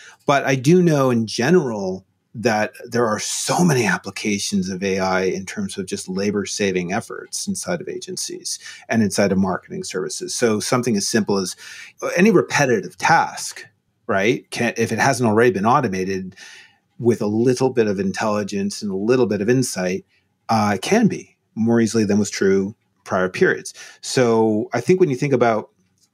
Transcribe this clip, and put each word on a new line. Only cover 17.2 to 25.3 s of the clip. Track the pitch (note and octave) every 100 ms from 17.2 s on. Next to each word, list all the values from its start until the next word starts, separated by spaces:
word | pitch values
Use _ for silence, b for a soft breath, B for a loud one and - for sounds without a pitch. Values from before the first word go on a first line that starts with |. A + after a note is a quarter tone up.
a | G#2
little | G#2+ B2 B2+ C3
bit | A#2 G#2+
of | G2
intelligence | G2 F#2 A2 G#2 G2+ G2+ G2+ -
and | G#2+
a | F#2+
little | G#2+ B2+ A2+
bit | G#2
of | G#2
insight, | B2+ B2 - F2+ F#2+ - _ _ _ -
uh, | A2+ G#2
it | -
can | - G#3 G#3
be | - - _ _
more | - A2+ A#2
easily | A2 A2+
than | G#2 G#2
was | G2+
true | - G2 G2 G2 - _ _
prior | - G2+ F#2
periods. | - F3+ - - B B B
So | - - A#2+ A2+ A2 G#2+ A#2
I | A#2+
think | A#2+ F#3
when | F3+
you | C3
think | C#3+